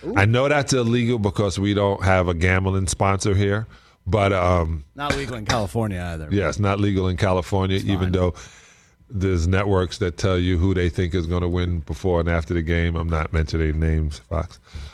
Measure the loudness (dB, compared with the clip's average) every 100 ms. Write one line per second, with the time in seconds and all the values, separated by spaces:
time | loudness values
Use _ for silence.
0 | -2 2 4 4 4 2 2 0 2 2
1 | 2 0 0 0 0 0 0 2 2 2
2 | 2 4 2 2 2 2 0 -2 -2 0
3 | 0 0 0 2 2 0 -4 -14 -20 _
4 | -2 2 2 2 2 2 0 -4 -8 -8
5 | -4 -4 -6 -6 -4 -4 -2 -2 -4 -4
6 | -6 -8 -2 0 0 0 0 2 0 2
7 | 0 0 0 0 0 -2 0 0 0 0
8 | 0 0 0 -2 -12 -20 -20 _ _ _
9 | -12 -4 0 2 2 2 2 2 0 -2
10 | -4 -2 0 2 2 2 2 2 0 0
11 | -2 -2 -2 -2 -2 -2 -2 -4 -6 -4
12 | 0 0 2 0 0 -2 0 0 0 -2
13 | -2 -2 -2 -2 0 0 0 0 0 0
14 | -2 -6 -8 -6 -6 -12 -20 -16 -10